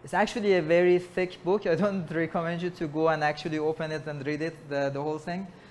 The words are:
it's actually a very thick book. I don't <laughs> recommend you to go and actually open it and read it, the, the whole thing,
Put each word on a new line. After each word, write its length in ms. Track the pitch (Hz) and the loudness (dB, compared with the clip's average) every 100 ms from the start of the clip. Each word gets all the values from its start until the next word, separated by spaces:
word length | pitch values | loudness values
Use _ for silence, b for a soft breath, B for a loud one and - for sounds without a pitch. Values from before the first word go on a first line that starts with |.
it's 120 | - | 0
actually 400 | 180 214 233 202 | 0 2 0 4
a 80 | 185 | 4
very 360 | 156 170 180 180 | 6 6 6 4
thick 460 | 180 - 180 - | 2 -4 -4 -4
book. 240 | 170 208 208 | -2 0 2
I 80 | 165 | 2
don't 340 | 202 196 160 | 2 0 -4
<laughs> 0 | |
recommend 500 | 165 160 180 165 170 | -2 -2 -2 -2 -2
you 80 | 180 | -4
to 180 | 170 165 | -4 -6
go 220 | 151 160 | 2 2
and 120 | 156 | 4
actually 380 | 156 151 175 156 | 0 -2 -4 -2
open 320 | 151 156 160 | -2 -2 -4
it 160 | 156 147 | -6 -6
and 180 | 147 135 | -6 -4
read 160 | 151 | -2
it, 280 | 160 156 143 | -4 -6 -6
the, 200 | 143 139 | -2 -2
the 80 | 139 | -2
whole 160 | 151 156 | -4 -4
thing, 280 | 165 175 190 B B | -6 -8 -8 B B